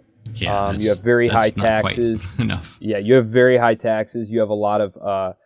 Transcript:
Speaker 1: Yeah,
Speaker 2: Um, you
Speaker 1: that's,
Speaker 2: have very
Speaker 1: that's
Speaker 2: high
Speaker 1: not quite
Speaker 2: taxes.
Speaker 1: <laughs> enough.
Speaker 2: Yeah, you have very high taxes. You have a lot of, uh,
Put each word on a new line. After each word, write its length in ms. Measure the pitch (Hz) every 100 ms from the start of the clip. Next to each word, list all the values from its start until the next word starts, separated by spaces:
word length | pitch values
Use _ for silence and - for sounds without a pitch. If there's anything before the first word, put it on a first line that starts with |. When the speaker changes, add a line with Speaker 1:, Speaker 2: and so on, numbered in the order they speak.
| _ _ -
Speaker 1:
Yeah, 240 | - 87 101 101
Speaker 2:
Um, 80 | 101
you 80 | 107
Speaker 1:
that's, 80 | 95
Speaker 2:
have 80 |
very 240 | 113 120 120
Speaker 1:
that's 260 | 113 110 104
Speaker 2:
high 40 |
Speaker 1:
not 200 | 113 107
quite 140 | 107 120
Speaker 2:
taxes. 280 | 117 110 90
Speaker 1:
<laughs> 80 | -
enough. 380 | 113 90 - -
Speaker 2:
Yeah, 180 | 107 101
you 160 | 104 131
have 120 | 110
very 300 | 123 127 123
high 180 | 117 113
taxes. 540 | 117 110 110 120 104
You 100 | 113
have 100 | 104
a 60 | 104
lot 240 | 104 104
of, 140 | 101 -
uh, 360 | 101 98 92 90